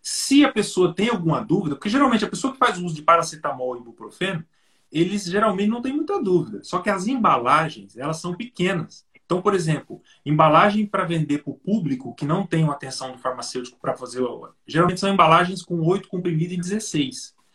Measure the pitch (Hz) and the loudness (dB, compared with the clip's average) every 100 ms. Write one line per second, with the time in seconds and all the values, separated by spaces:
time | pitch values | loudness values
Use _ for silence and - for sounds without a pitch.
0 | - - - 277 277 214 202 - 175 - | -6 -6 4 6 6 2 -2 2 0 2
1 | 220 214 165 240 220 - 160 139 208 262 | 0 0 0 -2 0 0 0 -4 -2 2
2 | 269 226 214 - 262 - 247 180 175 147 | 4 2 0 -4 -6 2 2 2 -6 -2
3 | 156 170 160 151 147 131 127 120 120 - | 2 4 2 -6 -8 -4 -6 -6 -14 -18
4 | 110 - 190 170 - _ _ _ _ 156 | -18 -6 -4 -4 -10 _ _ _ _ -2
5 | 180 202 180 196 220 190 208 240 254 294 | 0 0 -2 0 2 2 0 0 -4 -4
6 | 330 403 208 180 151 101 - 180 208 190 | -2 -2 2 2 0 -10 -6 -4 -2 -2
7 | 202 262 190 131 123 151 160 - 98 113 | -2 2 2 2 4 2 2 -8 -18 -10
8 | 143 160 175 175 233 - 180 175 - - | -8 -6 -8 -8 -10 -2 -2 -2 -6 -16
9 | _ _ _ 180 196 196 160 143 - - | _ _ _ 0 2 2 0 -2 -4 -18
10 | _ _ 143 156 156 156 202 208 208 196 | _ _ -2 4 6 8 6 2 -2 -2
11 | 170 165 143 147 - - - 214 151 127 | -2 -2 0 -2 -4 -8 -2 -2 0 -4
12 | 117 - 143 175 196 165 156 - 135 - | -6 -6 -2 -2 0 2 2 0 -10 -10
13 | 131 127 131 123 120 131 123 _ 131 127 | -10 -6 -6 -6 -8 -8 -10 _ -6 -6
14 | 123 123 123 - - _ - 143 180 180 | -8 -4 -4 -4 -16 _ -4 2 2 2
15 | 196 196 160 165 180 185 - 170 160 196 | 0 4 6 6 2 -4 -6 -2 0 0
16 | - 180 175 160 175 180 175 214 - 156 | -2 -4 -2 -2 -2 -4 -4 -6 -2 -2
17 | 131 - - _ _ | -2 -6 -18 _ _